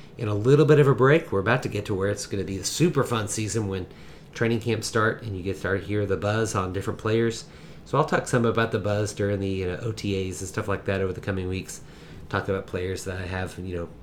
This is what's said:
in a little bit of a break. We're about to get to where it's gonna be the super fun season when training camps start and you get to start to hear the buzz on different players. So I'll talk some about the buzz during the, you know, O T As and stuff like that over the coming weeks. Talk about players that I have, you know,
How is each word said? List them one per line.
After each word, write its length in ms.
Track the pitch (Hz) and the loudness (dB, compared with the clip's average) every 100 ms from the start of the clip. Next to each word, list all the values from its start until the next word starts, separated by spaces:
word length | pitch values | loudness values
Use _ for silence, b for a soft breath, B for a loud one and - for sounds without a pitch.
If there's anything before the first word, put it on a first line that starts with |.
| B - | B -8
in 100 | 113 | -4
a 60 | |
little 320 | 104 110 143 151 | 2 6 8 8
bit 120 | 147 | 8
of 80 | 139 | 8
a 80 | |
break. 380 | 120 131 160 - | 6 6 6 4
We're 80 | 98 | 0
about 220 | 98 127 | 2 2
to 60 | 120 | 0
get 180 | 107 - | -4 -2
to 80 | |
where 160 | 98 98 | 0 0
it's 160 | 101 - | -2 -4
gonna 180 | 104 | -4
be 140 | 92 95 | -4 -4
the 60 | |
super 400 | 90 - 175 143 | -4 2 2 4
fun 240 | 120 117 101 | 2 0 -2
season 400 | - 107 110 104 | -4 -2 -2 -2
when 180 | 95 87 B B B B | -4 -6 B B B B
training 260 | - 117 117 | -2 0 2
camps 260 | 107 110 - | 2 0 0
start 360 | 117 107 - | 2 2 0
and 140 | 110 95 | -4 -4
you 60 | |
get 120 | 90 | -4
to 60 | 95 | -2
start 200 | 92 95 | 0 0
to 60 | 87 | 0
hear 180 | 104 101 | 0 0
the 100 | 92 | 2
buzz 380 | 101 107 110 | 2 2 2
on 180 | 107 92 | 0 0
different 260 | 92 95 98 | -2 -4 -4
players. 460 | 110 113 117 113 - B B B | 0 2 2 -2 -10 B B B
So 140 | - 135 | -2 0
I'll 60 | |
talk 220 | 151 - - | 2 0 2
some 180 | 127 | 2
about 280 | 117 110 113 | 2 2 2
the 60 | 110 | 0
buzz 340 | 98 104 104 | 0 0 0
during 280 | - 101 101 | 0 0 0
the, 80 | 98 | 0
you 180 | 95 92 | -2 -2
know, 120 | 87 | -4
O 100 | 113 | -6
T 360 | 107 104 95 95 | -4 -2 -2 -2
As 120 | 90 | -6
and 80 | 92 | -6
stuff 200 | - 104 | -6 -4
like 160 | 95 - | -4 -2
that 140 | 98 | 0
over 120 | 95 | -2
the 80 | 90 | -2
coming 280 | - 95 92 | -4 -4 -2
weeks. 320 | 92 85 - B B B B - | -4 -6 -12 B B B B -6
Talk 200 | 101 - | -4 -2
about 180 | 95 98 | -4 -4
players 380 | 95 92 92 | -4 -4 -4
that 160 | - 92 | -6 -8
I 60 | 92 | -6
have, 320 | 92 90 - | -4 -6 -8
you 180 | 92 87 | -6 -6
know, 120 | 85 - | -6 -10